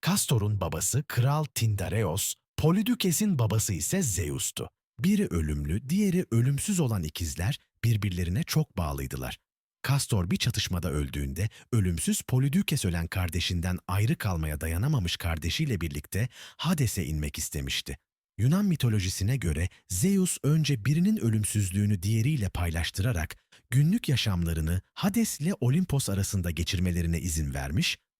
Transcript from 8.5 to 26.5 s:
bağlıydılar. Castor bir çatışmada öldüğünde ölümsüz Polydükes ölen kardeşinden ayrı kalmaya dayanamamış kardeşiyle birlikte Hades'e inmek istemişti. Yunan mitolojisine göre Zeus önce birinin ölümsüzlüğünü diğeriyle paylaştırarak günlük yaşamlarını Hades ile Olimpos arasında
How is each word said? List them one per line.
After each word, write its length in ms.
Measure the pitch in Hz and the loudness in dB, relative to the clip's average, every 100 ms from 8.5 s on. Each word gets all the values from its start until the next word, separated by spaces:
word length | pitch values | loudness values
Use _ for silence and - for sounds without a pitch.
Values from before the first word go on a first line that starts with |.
| 160 151 - | 0 0 -2
bağlıydılar. 600 | 80 69 67 65 64 - _ _ _ _ - | -4 -4 -4 -6 -8 -10 _ _ _ _ 0
Castor 420 | 139 - 107 87 | 0 2 0 2
bir 60 | 98 | 0
çatışmada 560 | - - - 90 78 | 0 -2 -2 -2 -2
öldüğünde 560 | 73 69 71 69 71 110 - - | -2 -2 -4 -4 -2 -4 -6 -2
ölümsüz 500 | 113 92 85 - 214 | 0 2 0 0 -2
Polydükes 640 | - 127 139 160 - 151 | 0 0 2 0 0 0
ölen 220 | 95 82 85 | 0 -2 -2
kardeşinden 720 | - 92 90 - 87 87 90 - | -2 -2 -2 -2 0 -2 -2 -2
ayrı 280 | 92 110 170 | 0 0 0
kalmaya 440 | 107 87 78 76 | -2 -2 -2 -4
dayanamamış 560 | 80 82 131 147 85 - | -2 -2 0 0 0 -2
kardeşiyle 640 | 87 80 80 - 156 101 | -4 -2 -2 -2 -2 -2
birlikte 480 | 82 71 - 92 123 - - - | -2 -6 -6 -4 -4 -6 -20 -6
Hades'e 480 | 151 170 120 - | -2 2 0 0
inmek 340 | 71 78 73 - | -4 -2 -4 -6
istemişti. 600 | - 76 69 - - 69 _ _ _ - | -6 -6 -4 -6 -6 -12 _ _ _ 0
Yunan 260 | 113 180 | 2 4
mitolojisine 720 | 208 160 123 107 92 - 95 135 | 2 2 2 2 0 -2 0 0
göre 320 | 87 76 87 - _ | 0 0 -2 -4 _
Zeus 500 | 92 160 196 185 - | 0 2 4 2 0
önce 420 | 135 160 143 135 | 2 2 2 0
birinin 320 | 101 151 185 220 | 2 4 4 4
ölümsüzlüğünü 840 | 117 110 104 107 98 98 104 104 | 2 2 2 0 0 2 2 2
diğeriyle 460 | 95 113 120 156 95 | 2 2 2 0 -2
paylaştırarak 880 | - 87 82 82 - 107 98 78 - _ - _ | -2 -2 -2 -4 -2 -2 0 -4 -10 _ -20 _
günlük 380 | 127 151 226 - | 2 4 2 0
yaşamlarını 720 | 131 110 90 82 80 78 90 - | 0 2 0 0 0 0 -2 -4
Hades 460 | - - 233 220 - | -4 0 2 0 0
ile 140 | 147 202 | -4 0
Olimpos 480 | 120 151 185 139 - | 2 2 2 -2 0
arasında 420 | 98 95 95 87 | -2 0 0 -2